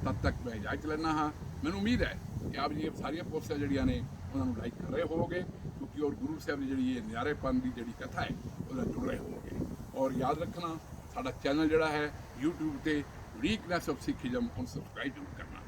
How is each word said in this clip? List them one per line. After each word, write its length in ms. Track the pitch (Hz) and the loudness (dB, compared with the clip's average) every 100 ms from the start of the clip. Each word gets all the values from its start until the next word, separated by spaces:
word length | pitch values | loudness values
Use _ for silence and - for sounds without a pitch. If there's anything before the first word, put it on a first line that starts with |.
| - | 0
ਤਦ 100 | 131 | 2
ਤੱਕ 120 | 139 127 - | 2 2 -2
ਮੈਂ 80 | |
ਇਜਾਜ਼ਤ 320 | 110 - 135 151 | -4 -2 -2 0
ਲੈਂਦਾ 260 | 151 165 | 0 2
ਹਾਂ। 200 | 151 151 151 - - | 4 2 0 -8 -2
ਮੈਨੂੰ 160 | 147 196 | -2 2
ਉਮੀਦ 240 | 202 247 | 4 4
ਹੈ 160 | 143 - - - 127 | 4 0 -4 -4 -4
ਕਿ 60 | 123 | 0
ਆਪ 140 | 117 | 0
ਜੀ 100 | 151 | 2
ਇਹ 100 | 156 | -2
ਸਾਰੀਆਂ 320 | - 135 156 | -2 -2 -2
ਪੋਸਟਾਂ 340 | 180 156 - 147 | -2 -4 -2 0
ਜਿਹੜੀਆਂ 280 | 143 139 127 | 2 4 4
ਨੇ 180 | 123 123 - - | 4 0 -6 -4
ਉਹਨਾਂ 120 | 135 127 | 0 2
ਨੂੰ 120 | 117 | 2
ਲਾਈਕ 160 | 113 | -2
ਕਰ 160 | - - | -4 -2
ਰਹੇ 140 | 139 | 2
ਹੋਵੋਗੇ, 380 | 165 165 - 175 | 2 2 2 0
ਕਿਉਂਕਿ 600 | 180 - - - - 147 | -2 -6 -8 -6 -8 0
ਔਰ 140 | 147 143 | 0 2
ਗੁਰੂ 240 | 131 156 | -2 -4
ਸਾਹਿਬ 200 | - 147 | -2 -2
ਦੀ 80 | 135 | 0
ਜਿਹੜੀ 300 | 135 127 127 | 2 2 2
ਇਹ 40 | |
ਨਿਆਰੇਪਨ 580 | 110 110 135 147 131 127 | -2 0 0 0 2 2
ਦੀ 100 | 127 | 2
ਜਿਹੜੀ 240 | 123 117 - | -2 -6 -6
ਕਥਾ 200 | - - | -6 -2
ਹੈ, 80 | 135 - - - | -2 -2 -4 -6
ਉਹਦੇ 140 | - | -6
ਨਾਲ 120 | 262 240 | -2 -2
ਜੁੜ 200 | - - | 0 0
ਰਹੇ 100 | - | -2
ਹੋਵੋਗੇ। 480 | - - - - - - - 254 | -4 -8 -6 -4 -4 -4 -8 2
ਔਰ 160 | 269 | 2
ਯਾਦ 280 | - - 151 | 4 2 2
ਰੱਖਣਾ, 380 | 170 175 170 160 - - - | 0 -2 -4 -4 -8 -12 -8
ਸਾਡਾ 180 | 127 127 | -4 -4
ਚੈਨਲ 380 | - 139 147 156 | 0 2 6 6
ਜਿਹੜਾ 180 | 156 156 | 6 6
ਹੈ 240 | 151 147 147 - 120 143 | 4 0 -2 -10 0 0
YouTube 320 | 175 156 139 | 2 -2 0
'ਤੇ 200 | 156 151 139 - - - | 2 2 0 -8 -12 -2
Uniqueness 520 | 139 214 - 175 - | 2 2 2 0 2
of 60 | 143 | -2
Sikhism, 440 | - 139 123 123 | 0 -2 0 0
ਉਹਨੂੰ 260 | 120 - - | 0 -2 -4
ਸਬਸਕ੍ਰਾਈਬ 460 | - - 107 131 | -4 -8 -4 -4
ਜ਼ਰੂਰ 240 | 127 - - | -4 -10 -10
ਕਰਨਾ। 240 | 82 - | -10 -10